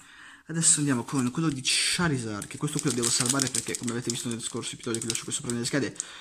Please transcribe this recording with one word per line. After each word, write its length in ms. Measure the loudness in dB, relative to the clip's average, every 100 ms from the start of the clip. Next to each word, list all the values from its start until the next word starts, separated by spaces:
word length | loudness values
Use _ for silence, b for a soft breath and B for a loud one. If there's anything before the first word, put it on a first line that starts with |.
| B B B B -6
Adesso 340 | 2 4 6
andiamo 240 | 4 2
con 280 | 0 0 0
quello 180 | 2 0
di 120 | 0
Charizard, 840 | 2 2 2 2 2 2 -2 -4 -6
che 100 | -4
questo 220 | -2 0
qui 120 | 0
lo 40 | 2
devo 140 | 2
salvare 400 | 4 4 4 2
perché, 280 | 0 -2 -4
come 140 | -4
avete 180 | -2 -2
visto 200 | -4 -4
nel 120 | -6
scorso 340 | -6 -6 -8 -8
episodio 260 | -4 -2
che 60 | -2
l'ho 120 | -4
qui 120 | -4
sopra 180 | -6 -4
nelle 140 | -2 0
schede, 320 | 0 0 B B B